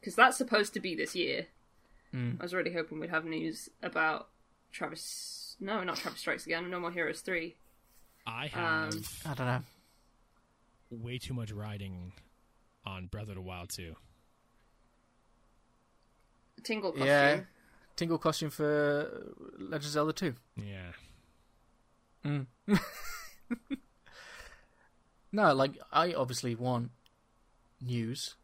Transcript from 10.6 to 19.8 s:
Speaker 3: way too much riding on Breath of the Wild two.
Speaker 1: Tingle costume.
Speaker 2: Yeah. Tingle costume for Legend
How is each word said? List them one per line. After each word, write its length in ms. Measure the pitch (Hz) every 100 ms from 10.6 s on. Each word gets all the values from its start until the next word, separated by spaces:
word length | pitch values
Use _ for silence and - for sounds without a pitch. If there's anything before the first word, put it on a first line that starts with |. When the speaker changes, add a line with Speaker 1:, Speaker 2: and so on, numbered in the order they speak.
| _ _ _
Speaker 3:
way 280 | 117 117 123
too 140 | -
much 200 | 123 110
riding 600 | 104 107 104 98 90 90 - - _ _ _ _ _
on 220 | - 95 92
Breath 220 | 104 107
of 80 | 95
the 40 |
Wild 300 | 92 90 87
two. 240 | - 87 - - - _ _ _ _ _ _ _ _ _ _ _ _ _ _ _ _ _ _ _ _ _ _ _ -
Speaker 1:
Tingle 260 | - 220 196
costume. 160 | 143 135
Speaker 2:
Yeah. 340 | 143 139 147 185 - - - -
Tingle 240 | - 170 160
costume 320 | 165 151 156
for 840 | - 151 147 147 147 151 - - - - -
Legend 280 | - 156